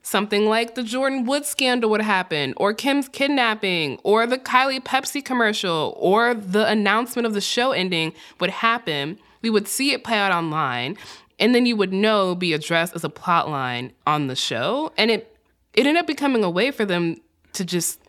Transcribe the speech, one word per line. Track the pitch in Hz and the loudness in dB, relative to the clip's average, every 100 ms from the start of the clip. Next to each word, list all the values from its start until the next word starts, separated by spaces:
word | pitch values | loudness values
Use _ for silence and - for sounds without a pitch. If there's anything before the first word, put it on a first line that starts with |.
something | - 202 208 208 214 | -2 -2 0 0 2
like | 220 233 | 2 -2
the | 247 | -6
Jordyn | 226 254 269 269 233 | -6 -2 -2 -2 -2
Woods | 285 285 | -2 -2
scandal | - 262 247 226 | -2 0 2 2
would | 214 | 0
happen, | 214 190 185 156 135 - | 0 0 0 -2 -2 0
or | 196 | -2
Kim's | 214 269 285 269 | 0 0 0 -2
kidnapping, | - 277 285 233 214 196 175 151 127 | -4 0 2 0 0 -2 0 -2 -2
or | 185 214 233 | 2 2 2
the | 254 | -2
Kylie | 262 254 269 262 | 2 2 2 -2
Pepsi | - 269 269 285 | -2 -2 -2 -8
commercial, | 269 254 220 214 190 165 131 - | -4 0 0 0 -2 0 -2 0
or | 165 208 240 | 2 4 2
the | 233 190 208 220 | 0 -2 0 2
announcement | 214 202 214 247 247 233 | 2 2 2 0 -4 -2
of | |
the | 208 | -2
show | - - 254 | -2 0 0
ending | 175 185 170 160 - - - | 0 0 0 -2 -6 -20 -6
would | 180 | -4
happen. | - - 233 - 147 143 160 _ _ | 0 0 0 -2 -4 -4 -8 _ _
We | 226 | 0
would | 214 208 | 0 0
see | - 269 | -2 0
it | 240 | -2
play | 233 220 | -2 0
out | 196 | 2
online, | 175 165 156 139 120 123 220 - - _ - | 0 0 -2 -2 -2 -6 -8 -14 -20 _ 0
and | 220 | 4
then | 240 240 | 6 4
you | 220 | 2
would | 185 | 0
know | 190 214 214 185 | 2 2 4 2
be | 180 180 | 0 0
addressed | 151 151 170 170 170 | -2 2 0 2 -4
as | |
a | 160 | -8
plot | - - 170 147 | -6 0 0 2
line | 143 127 120 127 _ - | -2 -4 -4 -8 _ -2
on | 151 139 | 0 0
the | |
show. | 127 - 117 139 254 311 - | -2 -4 -2 -2 -2 -4 0
And | 220 | 0
it, | 220 - _ _ _ _ | 0 -4 _ _ _ _
it | - 269 | 2 4
ended | 330 | 2
up | 339 | 0
becoming | 285 285 247 | -2 0 2
a | 185 | 0
way | 175 254 | 0 0
for | 277 | 0
them | 208 175 170 160 _ _ _ | -2 0 0 -4 _ _ _
to | - | -8
just | 175 175 - - | -4 -2 -2 -8